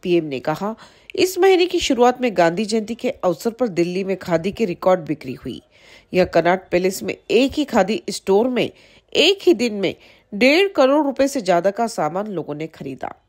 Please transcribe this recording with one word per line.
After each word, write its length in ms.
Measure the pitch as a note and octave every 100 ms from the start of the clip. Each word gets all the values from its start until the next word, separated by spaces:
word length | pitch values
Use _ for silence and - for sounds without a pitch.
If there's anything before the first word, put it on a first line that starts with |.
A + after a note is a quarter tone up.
पीएम 240 | F3+ F3 D#3
ने 140 | C3+
कहा, 360 | - D#3 G3 A3+ - _ _ -
"इस 220 | F#4 F4+
महीने 280 | F#4+ F#4 F4+
की 140 | F4
शुरुआत 420 | - B3 A#3+ B3
में 160 | B3 F3+
गांधी 280 | E3+ F3 G#3+
जयंती 300 | A3+ G#3 A#3
के 140 | B3
अवसर 400 | - F#3 E3+ A#3
पर 180 | A#3 B3
दिल्ली 360 | E3+ E3+ F3+
में 140 | F#3+ F#3
खादी 340 | - E3 F3
की 140 | G3+ A3
रिकॉर्ड 340 | E3+ F#3 F#3
बिक्री 340 | D3+ D3 C3+
हुई। 280 | B2 C3+ F#2 _ _ _ - _
यह 120 | F3+ F3
कनॉट 340 | F3+ E3 F#3 -
पैलेस 320 | F3 F#3 F#3+
में 140 | G3+ - _
एक 200 | A3+ C4+
ही 140 | D4+ C#4+
खादी 380 | A3+ F#3 A3 -
स्टोर 380 | - - G3 B3
में 240 | A#3+ D#3 - _ _ _
एक 260 | - D4+ G4
ही 120 | -
दिन 200 | C4+ A#3+
में 220 | G#3 F3+ - - _ _
डेढ़ 340 | G3+ B3+ D#4 G4+
करोड़ 380 | G4 C4 D4 C#4+
रुपए 220 | B3 C4+
से 140 | C4+
ज्यादा 300 | F#3 F3 F3+
का 160 | G3+ A3+
सामान 400 | - D3+ F3 G#3+
लोगों 280 | F3+ D3 D3
ने 120 | D#3+
खरीदा। 480 | - C#3+ C3+ - -